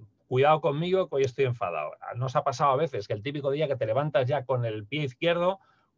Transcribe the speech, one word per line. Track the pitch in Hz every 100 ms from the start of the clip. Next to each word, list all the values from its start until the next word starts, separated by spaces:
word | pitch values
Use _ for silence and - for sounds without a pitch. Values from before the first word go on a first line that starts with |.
| 110 _ -
cuidado | 127 143 156
conmigo | 156 143 175 190 180
que | 139
hoy |
estoy | 135 131 131
enfadado". | 120 90 80 76 - 95 117
Nos | 131 147
ha |
pasado | 143 131 147
a | 131
veces | 165 110 98
que |
el | 107
típico | 127 147 139
día | 143 147
que | 139
te | 110
levantas | 120 151 147 123
ya | 143 123
con | 127 117
el | 107 104
pie | 151
izquierdo | 139 - 170 175 180 190 _ _ _